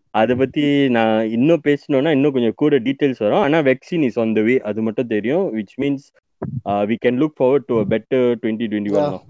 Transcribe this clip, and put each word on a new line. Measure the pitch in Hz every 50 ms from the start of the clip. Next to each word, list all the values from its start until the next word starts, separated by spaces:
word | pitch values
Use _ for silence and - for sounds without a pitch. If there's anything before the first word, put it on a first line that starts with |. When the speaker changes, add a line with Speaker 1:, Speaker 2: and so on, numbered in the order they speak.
| _ _
Speaker 1:
அதை | - 104 110 113 127
பத்தி | 123 135 127 - 156 147 143 143 143 139 131
நான் | 120 117 113 110 110 110 113 110
இன்னும் | 113 117 131 156 170 156 -
பேசணும்னா | 147 143 143 - - 143 131 139 165
இன்னும் | 151 135 139 151
கொஞ்சம் | 135 127 120 113 -
கூட | - 147 151 147 131
டீட்டெயில்ஸ் | 107 131 135 - 147 139 123
வரும். | - 110 104 131
ஆனா, | 196 208 139 156 165
vaccine | 147 131 131 127 - - 180 165
is | 147 120 -
on | 120 113 110 110
the | 110
way, | 107 113 127 131
அது | - 107 104 110
மட்டும் | 110 113 107 - 127
தெரியும். | 113 113 104 101 117 147 185 196 170 110
Which | 110 101 - _ -
means, | 139 143 143 135 - _ _ _ _ _ _ - - - - 123 -
uh, | 101 101 101 104
we | 104 117 - -
can | 123 123
look | 123 156 151 - -
forward | 135 127 139 143 123
to | - 120 113
a | 104
better | 98 110 110 - - 131 127 123 123 120 110
twenty | - 110 113 107 117
twenty-one | 107 104 104 104
Speaker 2:
Yeah. | 104
Speaker 1:
தான். | 101 - 147 143 98 90 - -